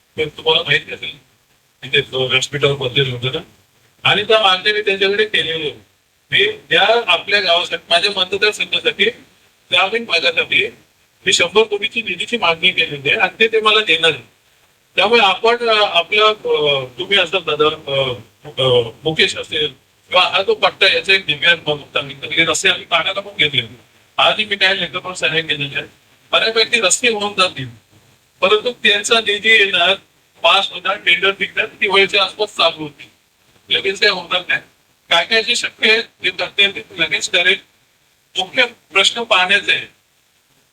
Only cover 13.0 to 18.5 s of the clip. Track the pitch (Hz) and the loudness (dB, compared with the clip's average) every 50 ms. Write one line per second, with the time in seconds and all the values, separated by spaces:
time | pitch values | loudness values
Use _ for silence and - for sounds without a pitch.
13 | 135 - - 220 - - - - 220 226 220 220 214 220 214 220 214 - 160 165 | -2 -2 0 0 0 -2 0 0 0 2 2 2 2 2 2 2 2 2 0 2
14 | 160 165 147 123 - - _ _ _ _ _ _ _ _ _ _ _ _ _ 175 | 2 0 0 -2 -6 -18 _ _ _ _ _ _ _ _ _ _ _ _ _ 0
15 | 185 208 240 233 214 190 185 - 220 226 240 233 240 226 220 220 208 190 - 226 | 2 4 4 4 4 4 2 2 2 2 2 2 2 2 2 2 2 2 2 0
16 | 220 - 208 208 214 214 214 214 - 160 156 151 151 147 143 135 131 123 - - | 0 0 2 2 2 2 2 0 0 0 0 2 2 0 0 0 -4 -6 -8 -10
17 | - 190 202 190 180 160 180 185 170 160 151 143 151 151 156 147 - 139 139 139 | -4 -2 0 0 0 0 -2 -4 -2 -2 0 2 2 2 0 -2 -6 -4 -2 -2
18 | 135 131 120 101 - - _ _ - 147 | -2 -2 -4 -8 -12 -18 _ _ -20 -12